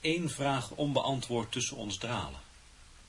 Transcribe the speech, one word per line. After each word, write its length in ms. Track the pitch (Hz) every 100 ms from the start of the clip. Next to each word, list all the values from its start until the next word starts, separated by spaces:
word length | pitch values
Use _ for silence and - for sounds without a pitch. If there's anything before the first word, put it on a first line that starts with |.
één 300 | 156 170 160
vraag 400 | - 139 135 -
onbeantwoord 840 | - 147 131 - 135 - 120 107
tussen 240 | 127 - 110
ons 220 | 104 98
dralen. 420 | 113 113 73 67 - - - - - -